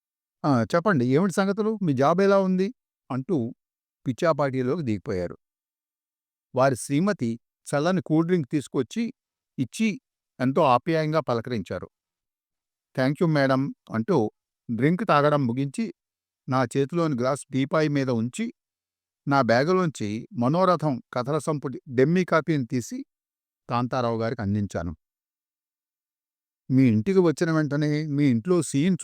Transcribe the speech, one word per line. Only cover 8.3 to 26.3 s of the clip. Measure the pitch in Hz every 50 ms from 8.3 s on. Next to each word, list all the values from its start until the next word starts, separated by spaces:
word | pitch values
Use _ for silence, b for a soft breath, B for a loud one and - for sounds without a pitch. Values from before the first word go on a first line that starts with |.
| 185 175 147 -
తీసుకొచ్చి | - 151 131 - - 147 127 - - 226 233 226 - _ _ _ _ _ _ _ - -
ఇచ్చి | 131 - - - 220 220 190 - _ _ _ _ _ _ _ -
ఎంతో | 127 127 135 180 165
ఆప్యాయంగా | 139 123 120 - 175 165 156 156 156 151 160
పలకరించారు. | - - 123 117 113 123 123 107 90 - 98 90 - - _ _ _ _ _ _ _ _ _ _ _ _ _ _ _ _ _ _ _ _ - -
"Thank | 127 131 151 - 185
you, | 165 156
మేడం," | 147 139 131 131 131 135 151 - _ _ - -
అంటూ | 110 110 - 190 143 110 107 _ _ _ _ _ _ _ -
డ్రింక్ | 120 107 123 151 180 175 233 -
తాగడం | 165 147 139 151 147 147 139
ముగించి, | 117 120 127 139 143 - - 226 202 - _ _ _ _ _ _ _ _ _ - -
నా | 127 131 131
చేతిలోని | 120 - 135 139 135 170 170 165 160 143
గ్లాస్ | 113 120 127 147 139 - - 131
టీపాయ్ | 131 135 147 - 160 156 151
మీద | 143 143 135 127
ఉంచి, | 123 113 110 123 - - 226 233 - _ _ _ _ _ _ _ _ _ _ _ _ _ - 147
నా | 139 139 123
బ్యాగులోంచి | 110 113 123 143 160 185 185 185 165 120 - 110 101 104 110 - - 214
మనోరథం | 139 117 127 151 175 190 185 180 156 156 156 131 113 - - -
కథల | 127 123 139 151 156
సంపుటి | - - 156 143 - 143 120 - _ -
డెమ్మీ | 123 117 131 151 170 185 180
కాపీని | - 180 160 147 - 160 143 127
తీసి | - 131 123 113 - 247 262 277 _ _ _ _ _ _ _ _ _ _ _ _ -
కాంతారావు | 127 120 127 120 143 131 120 117 117 110
గారికి | 113 113 127 - 110
అందించాను. | 98 101 107 101 95 - 104 87 135 117 - _ _ _ _ _ _ _ _ _ _ _ _ _ _ _ _ _ _ _ _ _ _ _ _ _ _